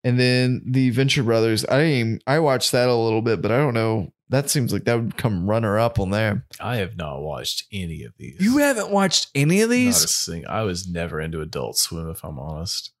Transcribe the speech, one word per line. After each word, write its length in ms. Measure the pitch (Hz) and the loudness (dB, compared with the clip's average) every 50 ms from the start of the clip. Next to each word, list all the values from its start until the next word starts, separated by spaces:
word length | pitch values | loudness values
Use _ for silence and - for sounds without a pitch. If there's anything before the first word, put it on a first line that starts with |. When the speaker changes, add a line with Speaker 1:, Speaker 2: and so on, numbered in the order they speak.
| - | 2
Speaker 1:
And 160 | 127 123 123 | 2 2 4
then 420 | 127 123 127 127 127 127 127 - - | 4 4 4 4 2 2 0 -2 -2
the 240 | 107 127 135 131 127 | 0 0 2 2 2
Venture 320 | 113 123 135 139 - 147 123 | 2 2 2 2 2 0 2
Brothers, 420 | 113 113 113 113 113 110 104 - | 2 4 4 4 4 2 0 0
I 120 | - - 135 | 0 2 2
didn't 140 | 156 165 147 | 2 2 2
even, 280 | 123 117 113 113 - _ | 0 0 -2 -2 -4 _
I 100 | - 139 160 | 0 2 2
watched 320 | 165 147 131 123 - - - | 2 2 2 2 0 0 2
that 160 | 123 123 127 | 4 4 4
a 60 | 123 | 4
little 280 | 117 113 113 110 110 110 | 2 2 2 2 2 2
bit, 180 | 117 113 92 | 2 0 0
but 100 | - 104 | 2 2
I 60 | 113 | 2
don't 160 | 127 151 143 117 | 2 2 2 2
know. 400 | 117 113 113 110 110 87 - _ _ _ _ | 0 0 0 0 -2 -4 -6 _ _ _ _
That 220 | 123 135 139 - | 0 0 0 0
seems 200 | - 151 123 110 | 0 0 0 0
like 120 | - 101 - | -2 -2 0
that 160 | 120 120 117 | 0 0 0
would 160 | 117 101 - | 0 -4 -6
come 320 | - - 120 104 87 87 98 | -2 -2 0 0 0 0 0
runner 300 | 107 117 113 104 101 107 | 0 2 2 2 2 2
up 200 | 113 117 117 - | 2 2 2 0
on 120 | 98 90 | 0 0
there. 340 | 101 107 110 107 101 - - _ - - | 0 0 0 0 -2 -2 -6 _ -14 -10
Speaker 2:
I 180 | 87 104 123 | -6 -4 -2
have 180 | 117 98 87 107 | -4 -4 -4 -6
not 260 | 90 80 73 69 69 | -8 -8 -8 -8 -8
watched 420 | 73 78 71 62 62 - - - - _ | -8 -8 -8 -6 -6 -6 -8 -8 -10 _
any 320 | 107 98 90 82 80 78 69 | -10 -8 -8 -8 -8 -10 -12
of 100 | 58 _ | -16 _
these. 200 | _ - 64 65 - | _ -18 -16 -6 -2
Speaker 1:
You 180 | 185 220 254 | 0 2 2
haven't 340 | 294 285 285 269 220 196 180 | 4 2 2 0 -2 -2 0
watched 380 | 202 202 190 180 - - - - _ | 2 2 2 2 2 0 -2 -2 _
any 280 | 143 143 151 175 202 | 0 2 4 4 4
of 80 | 220 226 | 4 4
Speaker 2:
Not 40 | 240 | 4
a 40 | |
Speaker 1:
these? 360 | 247 247 247 233 - - - - | 2 2 4 2 2 2 0 0
Speaker 2:
sing-, 320 | - - - 82 85 71 | -2 -2 -4 -6 -8 -6
I 140 | - - 107 | -4 -4 -2
was 260 | 110 101 87 87 92 | -2 -2 -4 -4 -6
never 320 | 90 87 85 82 85 82 78 | -6 -4 -4 -4 -4 -4 -6
into 220 | 78 82 82 80 | -6 -4 -6 -6
Adult 360 | 78 78 - 69 62 55 - - | -8 -6 -6 -6 -6 -4 -2 -4
Swim, 280 | - - - 82 82 80 | -4 -2 -4 -8 -8 -8
if 140 | 80 - - | -10 -10 -12
I'm 140 | - 78 | -12 -12
honest. 540 | 65 67 78 78 76 85 101 - - - - _ _ | -10 -10 -10 -8 -8 -8 -8 -8 -8 -10 -14 _ _